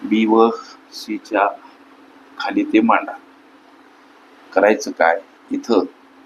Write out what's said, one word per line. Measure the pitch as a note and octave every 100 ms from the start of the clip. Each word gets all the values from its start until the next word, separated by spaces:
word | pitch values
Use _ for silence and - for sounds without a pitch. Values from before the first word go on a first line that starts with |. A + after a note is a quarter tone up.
बी | G2 G#2+ A2
व | A2+ A2+ A2+ - - -
सी | - - G#2+
च्या | - G2+ G2+ - - - - - - - - -
खाली | - - -
ते | A2
मांडा. | A2+ G2 - - - _ _ - _ - - _ - _ _ - -
करायचं | - G2+ G#2+ -
काय? | - E2 E2+ - _ -
इथं | - - G#2+ - - _ _